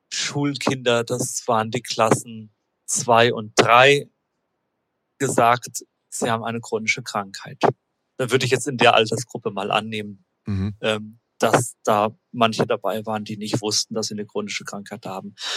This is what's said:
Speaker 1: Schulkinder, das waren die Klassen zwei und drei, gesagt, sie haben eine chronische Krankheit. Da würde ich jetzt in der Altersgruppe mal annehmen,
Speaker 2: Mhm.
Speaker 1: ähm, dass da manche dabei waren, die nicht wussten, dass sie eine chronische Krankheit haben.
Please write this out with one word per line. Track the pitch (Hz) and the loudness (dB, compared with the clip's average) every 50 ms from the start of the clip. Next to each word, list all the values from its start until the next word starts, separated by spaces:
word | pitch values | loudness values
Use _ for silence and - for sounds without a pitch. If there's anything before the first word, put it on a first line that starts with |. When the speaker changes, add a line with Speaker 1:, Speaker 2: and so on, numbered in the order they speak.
| _ - | _ -10
Speaker 1:
Schulkinder, | - - - - - 143 143 143 139 131 - - 135 131 123 123 120 117 110 | -6 -6 -6 -4 -2 -2 -2 -2 -2 -2 -2 -2 -2 -2 0 0 2 0 0
das | - 123 123 127 - - - - | -2 -4 -6 -6 -6 -6 -6 -2
waren | - 117 110 110 113 | -2 0 0 0 -2
die | 113 123 | -4 -8
Klassen | - - - 117 110 110 110 - - 117 113 110 107 - _ _ _ _ _ _ _ | -6 -4 0 2 2 2 2 0 -2 -10 -14 -16 -16 -18 _ _ _ _ _ _ _
zwei | - - - - 127 117 113 117 120 110 | -8 -6 -2 2 4 6 6 6 4 2
und | 113 107 110 - | -2 -6 -4 2
drei, | - - 110 117 123 131 139 143 143 - _ _ _ _ _ _ _ _ _ _ _ _ _ _ _ _ _ _ _ _ _ _ - | 2 4 6 8 8 8 8 6 4 0 _ _ _ _ _ _ _ _ _ _ _ _ _ _ _ _ _ _ _ _ _ _ -4
gesagt, | 135 127 - - 117 117 120 123 - - - - - _ _ _ _ - | -4 0 2 4 6 6 4 2 0 -8 -12 -14 -14 _ _ _ _ -14
sie | - - - 120 | -8 -4 -2 -2
haben | 113 113 110 | -2 -2 -2
eine | 113 117 117 | -6 -6 -8
chronische | 117 - 117 107 110 107 - 131 | -8 -6 -6 -4 -2 -2 -4 -4
Krankheit. | 117 - - 104 98 98 98 - - - - - - - - _ _ _ _ _ _ _ _ - | -4 -6 -6 -6 -6 -6 -10 -16 -16 -14 -6 0 0 0 0 _ _ _ _ _ _ _ _ -6
Da | 131 120 | -4 0
würde | 135 131 135 | 0 2 2
ich | 117 | 2
jetzt | 127 120 - - | 0 0 0 -2
in | 127 | 0
der | 113 117 117 110 | 4 6 6 6
Altersgruppe | 110 113 - 117 117 - _ - - - 110 | 6 4 2 -2 -6 -8 _ -10 -8 -8 -8
mal | 98 98 98 98 | -6 -6 -4 -2
annehmen, | 98 104 107 110 110 107 107 104 98 - _ _ _ _ - | -2 -2 -2 -4 -8 -8 -8 -10 -14 -18 _ _ _ _ -8
Speaker 2:
Mhm. | 110 101 98 95 104 101 - | -6 -4 -2 -2 -4 -6 -4
Speaker 1:
ähm, | - 110 107 104 107 107 113 _ _ _ _ - | -4 -2 -2 -4 -6 -10 -18 _ _ _ _ -2
dass | - 113 - 123 120 - - _ | 0 2 2 2 0 0 -8 _
da | - 120 107 104 107 110 - _ _ _ | 0 2 2 2 2 0 -2 _ _ _
manche | - 120 117 110 107 110 117 | -2 2 2 2 2 0 0
dabei | 113 117 - - 95 95 110 107 | 0 0 -2 -2 -4 -4 -4 -4
waren, | 113 107 107 104 | -4 -6 -6 -6
die | 107 110 101 | -8 -10 -10
nicht | 107 107 - - | -8 -4 -4 -2
wussten, | 104 107 104 - - - 117 | -2 -2 -2 -2 -4 -4 -4
dass | 110 107 - | -6 -6 -6
sie | 110 | -6
eine | 104 104 | -8 -10
chronische | - - 104 104 98 - - - | -8 -6 -6 -6 -6 -8 -10 -10
Krankheit | - 101 101 101 - 104 101 - | -10 -14 -14 -12 -12 -14 -12 -12
haben. | 95 92 98 104 104 - - - - - | -10 -10 -10 -12 -14 -14 -12 -10 -8 -8